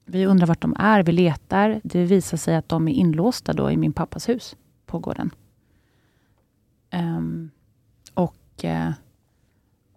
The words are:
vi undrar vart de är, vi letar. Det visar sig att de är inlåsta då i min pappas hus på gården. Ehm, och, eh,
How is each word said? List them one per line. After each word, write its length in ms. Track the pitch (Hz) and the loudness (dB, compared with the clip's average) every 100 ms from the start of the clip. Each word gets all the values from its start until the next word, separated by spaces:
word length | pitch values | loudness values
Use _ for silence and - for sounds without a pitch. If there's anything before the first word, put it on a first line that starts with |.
| - | -8
vi 200 | 180 190 | 0 4
undrar 220 | 190 170 | 4 4
vart 140 | 165 | 2
de 140 | 160 151 | 0 0
är, 240 | 202 214 | 4 4
vi 80 | 170 | 4
letar. 720 | 170 175 139 - 190 214 220 | 2 2 0 -2 0 2 0
Det 200 | - 175 175 | -4 0 2
visar 320 | 190 - 165 | 2 2 -4
sig 180 | - 165 | -2 -2
att 140 | - | 0
de 180 | 165 160 | 0 0
är 60 | |
inlåsta 600 | - 175 156 208 247 - | 2 2 2 0 -2 -4
då 180 | 156 139 | -2 0
i 60 | 156 | 0
min 160 | 156 | 0
pappas 360 | 147 160 165 - | -2 -6 -6 -4
hus 260 | 240 - - _ _ - | -4 -6 -20 _ _ -10
på 140 | 165 | -8
gården. 300 | - - - - _ _ _ _ _ _ _ _ _ _ _ _ _ _ _ | -8 -6 -8 -10 _ _ _ _ _ _ _ _ _ _ _ _ _ _ _
Ehm, 600 | 180 170 165 165 165 160 - _ _ _ _ - | -6 -4 -4 -4 -6 -10 -16 _ _ _ _ -10
och, 520 | - 175 - _ - 170 | -4 -4 -4 _ -10 -6
eh, 260 | 165 82 151 _ _ _ _ _ _ _ _ _ | -4 -4 -6 _ _ _ _ _ _ _ _ _